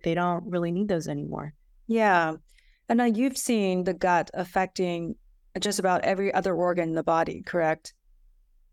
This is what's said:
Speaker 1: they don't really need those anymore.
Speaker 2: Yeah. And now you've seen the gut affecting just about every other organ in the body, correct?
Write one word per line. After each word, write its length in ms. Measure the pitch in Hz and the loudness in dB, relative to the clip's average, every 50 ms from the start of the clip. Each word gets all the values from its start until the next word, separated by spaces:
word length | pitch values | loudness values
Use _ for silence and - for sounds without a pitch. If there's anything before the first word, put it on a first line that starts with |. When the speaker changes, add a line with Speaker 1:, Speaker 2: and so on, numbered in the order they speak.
| - | -4
Speaker 1:
they 100 | 170 165 | -2 -2
don't 300 | 175 175 175 175 170 175 | 0 0 0 -2 -2 -4
really 240 | - 180 175 170 170 | -4 -4 -2 -2 -2
need 180 | 175 185 214 202 | -2 -2 -2 0
those 200 | 185 165 151 - | -2 -2 -2 -4
anymore. 460 | 147 143 147 147 - - - 151 - _ _ _ _ _ _ | -6 -6 -6 -6 -8 -8 -8 -10 -14 _ _ _ _ _ _
Speaker 2:
Yeah. 480 | - 226 226 220 208 185 170 165 160 160 156 - _ _ _ _ _ _ _ _ - | -2 0 2 4 4 4 4 4 2 -2 -6 -12 _ _ _ _ _ _ _ _ 0
And 100 | 240 233 | 2 2
now 80 | 247 | 4
you've 320 | 240 214 214 262 277 269 - | 2 2 2 0 0 -2 -2
seen 460 | - - 240 214 196 185 180 180 180 | -2 0 0 2 2 2 0 0 0
the 100 | 190 175 | -2 -2
gut 360 | 180 - 180 175 165 151 - - | 0 2 2 2 2 2 0 -4
affecting 840 | - 175 175 - 190 185 185 - - 185 175 170 170 170 160 - - _ _ _ _ _ _ _ 185 | -8 -8 -2 -2 -2 -2 -2 -2 -2 -2 -2 -2 -4 -6 -8 -8 -12 _ _ _ _ _ _ _ -4
just 200 | 185 208 196 - | -2 -2 -2 0
about 240 | 185 185 180 - - | 2 2 2 2 2
every 300 | - 190 185 202 196 - | 2 0 2 0 0 0
other 200 | 190 185 190 175 | 0 0 0 0
organ 360 | 160 180 180 170 175 165 165 | 2 0 2 2 0 0 0
in 40 | 160 | -2
the 80 | 160 151 | -2 0
body, 400 | 170 165 165 165 160 160 - - | 2 2 2 2 0 -4 -8 -8
correct? 520 | - - 175 160 156 160 - - - - _ _ _ _ _ _ - _ _ _ _ _ _ _ _ | -4 -2 0 2 2 0 -2 -6 -14 -20 _ _ _ _ _ _ -20 _ _ _ _ _ _ _ _